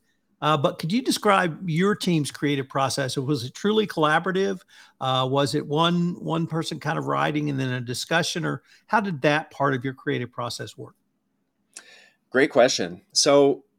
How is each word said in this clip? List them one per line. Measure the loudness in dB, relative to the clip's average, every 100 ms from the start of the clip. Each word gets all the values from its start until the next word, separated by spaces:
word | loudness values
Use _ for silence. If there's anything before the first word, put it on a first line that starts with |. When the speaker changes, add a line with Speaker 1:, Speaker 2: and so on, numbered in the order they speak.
| _ _ _ _
Speaker 1:
Uh, | 0 2
but | 0 -2
could | -4
you | -2
describe | -2 0 2 2 0 -4 -4
your | 0 0
team's | 0 0 0 0
creative | -2 -2 -2 -4
process? | -2 -2 -2 -4 -4
Was | -2 -2
it | -4
truly | -4 0 0 0
collaborative? | 0 2 2 2 0 -2 -4 -10 -20 -20 _
Uh, | -2 0 0
was | 0 0
it | -2 -2
one, | 2 2 2 0 -4
one | -4 -4 -2
person | -4 -6 -6
kind | -4 -4
of | -2
writing | -2 0 -2 -2
and | -2
then | -4
a | -4
discussion, | -6 -8 -2 0 0 -4 -4
or | -6 -10 _ -2
how | 0
did | 0 0
that | 2 2 -2
part | -2 -2
of | 0
your | -4
creative | -6 -4 -4 -6
process | -8 -8 -8 -12 -14
work? | -20 _ _ _ _ _ _ _ _ -20 -20 -20 _ _ _
Speaker 2:
Great | 2 4
question. | 6 6 4 -4 -8 _
So | 0 6 6 6 4 -4